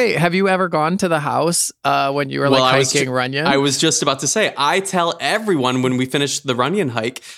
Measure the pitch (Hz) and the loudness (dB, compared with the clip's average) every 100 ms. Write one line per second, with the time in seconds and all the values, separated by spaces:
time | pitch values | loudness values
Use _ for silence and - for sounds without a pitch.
0 | 240 - 170 180 196 185 185 160 156 185 | 0 2 0 2 2 0 0 0 0 0
1 | 185 160 143 123 156 170 - - 139 143 | 0 0 0 0 0 0 -4 -4 -2 0
2 | 139 143 139 139 139 131 127 135 135 143 | 0 -2 -4 0 2 4 4 4 2 0
3 | 135 127 127 139 147 139 143 135 165 156 | 0 -2 -2 0 2 2 2 2 0 2
4 | 143 135 143 220 175 - 143 180 190 185 | 0 0 -2 0 0 0 0 0 0 -2
5 | 170 - 139 160 220 165 127 127 127 127 | -2 -2 -2 -2 0 0 2 2 0 0
6 | 127 151 143 - 135 120 127 202 151 117 | -2 -2 -2 -4 -4 -2 0 0 -2 -2
7 | 113 - - | -4 -6 -14